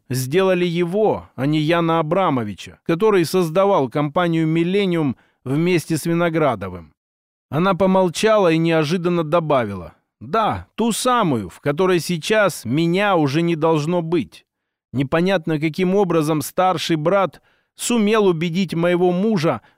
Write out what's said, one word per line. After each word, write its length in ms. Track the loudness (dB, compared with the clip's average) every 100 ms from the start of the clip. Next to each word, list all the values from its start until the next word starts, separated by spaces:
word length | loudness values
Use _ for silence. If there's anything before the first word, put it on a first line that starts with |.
| -6
сделали 560 | -6 -2 0 2 2 0
его, 640 | -2 -2 0 0 -2 -6 -6
а 100 | -2
не 140 | 0
Яна 400 | 0 0 0 0
Абрамовича, 800 | 0 0 0 0 -4 -8 -16 -10 -4
который 400 | 0 2 2 2
создавал 640 | 0 0 0 2 2 0
компанию 580 | -2 -2 -2 0 0 0
"Миллениум" 720 | 0 0 0 0 0 -2 -4 _ _
вместе 540 | -4 -2 0 0 -2 -4
с 80 | -2
Виноградовым". 880 | 0 0 0 0 -2 -6 -12 -16 _ _ _ _ _ -6
Она 260 | -2 0 2
помолчала 760 | 2 4 2 0 2 4 4
и 60 | 2
неожиданно 680 | 2 0 0 -2 -2 -2
добавила: 680 | 0 0 2 0 -2 -6 -12 -20 _ _
"Да, 480 | -6 -2 -2 -4 -8 -4
ту 160 | -2
самую, 580 | 0 0 2 2 0 -4
в 100 | -6
которой 400 | -4 0 2 0
сейчас 680 | 0 -4 0 2 2 -2 -2
меня 500 | 0 0 2 2 2
уже 260 | 2 0
не 140 | 0 0
должно 460 | 0 0 0 -2
быть. 440 | -2 -2 -4 -10 _ _ _ _ _
Непонятно, 680 | -4 -2 0 2 0 -2 -2
каким 360 | -2 -2 0 2
образом 460 | 2 0 0 -2
старший 540 | -2 0 0 0 -2 -2
брат – 460 | 0 0 0 -4 _ _ _ -8
сумел 500 | -2 0 2 4 2
убедить 480 | 2 -2 -2 -2
моего 380 | 0 0 2 2
мужа 500 | 2 0 0 0 -2 -8